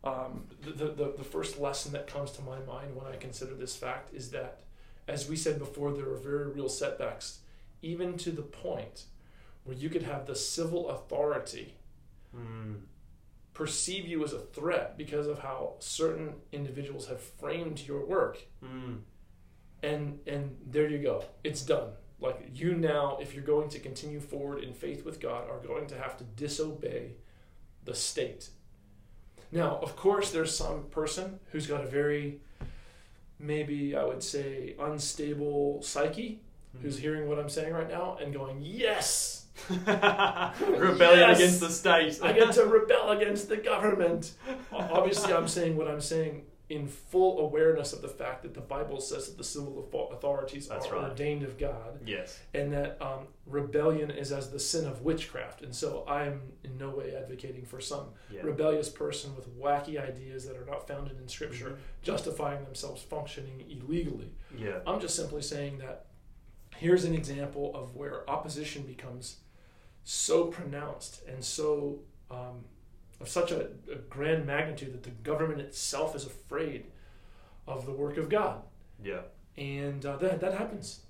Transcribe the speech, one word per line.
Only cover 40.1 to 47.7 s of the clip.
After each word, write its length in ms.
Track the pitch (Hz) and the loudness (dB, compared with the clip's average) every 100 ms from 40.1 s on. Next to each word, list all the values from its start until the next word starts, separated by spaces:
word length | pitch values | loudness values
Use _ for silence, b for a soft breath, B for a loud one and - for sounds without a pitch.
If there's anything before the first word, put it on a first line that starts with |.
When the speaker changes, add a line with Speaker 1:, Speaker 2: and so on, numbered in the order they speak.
| 196 196 175 180 - 403 359 185 - 175 175 170 | 6 2 2 -2 0 2 6 6 12 12 12 12
Speaker 1:
Yes! 100 | 175 | 12
Speaker 2:
against 220 | 180 180 | 12 8
the 100 | 165 | 4
state. 480 | - 190 170 156 - | 4 8 8 6 4
Speaker 1:
"I 100 | 185 | 6
get 200 | 220 226 | 10 12
to 100 | 240 214 | 10 10
rebel 440 | 220 - - 208 | 8 8 6 8
against 380 | 208 208 202 - | 4 4 2 0
the 80 | 214 | 0
government." 760 | - 202 208 185 170 165 - - 262 | 2 4 4 6 4 4 -2 -8 -8
Speaker 2:
<laughs> 200 | 262 - | -8 -6
Speaker 1:
O-, 60 | 143 | -4
obviously, 540 | 165 170 185 202 196 | 2 4 6 4 4
I'm 140 | 170 165 | 4 4
saying 280 | 175 165 156 | 2 2 2
what 100 | 151 | 0
I'm 120 | 147 | -2
saying 460 | - 160 160 147 - - - | 0 0 0 -4 -12 -20 -8
in 180 | 151 143 | -6 -6
full 500 | - - 185 185 185 | -8 0 6 6 6
awareness 520 | 151 151 160 | 2 6 6